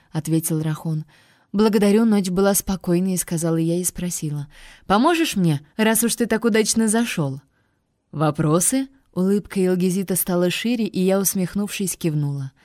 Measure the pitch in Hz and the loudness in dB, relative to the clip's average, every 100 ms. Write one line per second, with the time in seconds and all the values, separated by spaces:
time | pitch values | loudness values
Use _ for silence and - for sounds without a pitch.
0 | _ 160 156 160 160 156 156 156 165 156 | _ -8 -2 -2 0 -2 -2 -4 -4 -6
1 | 156 _ _ _ _ 196 220 214 202 214 | -8 _ _ _ _ 0 2 4 4 4
2 | 233 202 185 180 202 196 - 190 - 175 | 4 2 0 2 2 2 -2 -6 0 0
3 | 190 180 - 170 165 165 165 175 180 - | 0 -2 -4 -4 -2 0 0 -2 -4 -6
4 | 175 - 156 147 143 - - - - 202 | -8 -6 -6 -8 -10 -16 -20 -10 0 2
5 | 294 330 320 202 170 143 - - 220 220 | 4 2 0 2 2 0 -4 0 2 2
6 | 226 - 226 220 233 220 208 220 220 220 | 0 0 -2 0 2 2 2 0 2 0
7 | 233 - 139 135 _ _ _ _ _ _ | -2 -2 -4 -6 _ _ _ _ _ _
8 | _ 143 151 147 156 165 - 262 269 _ | _ -2 -2 0 2 2 2 -2 -4 _
9 | _ 180 185 208 - 196 185 180 185 185 | _ -2 0 0 -2 0 0 2 0 0
10 | 185 180 - 175 180 - 226 240 214 - | -2 -4 0 2 2 0 -2 -2 -2 0
11 | 185 196 190 196 175 196 208 - 190 - | 2 2 0 -2 -4 -4 -6 -6 -6 -4
12 | 170 151 143 143 135 _ | -2 -2 -2 -4 -10 _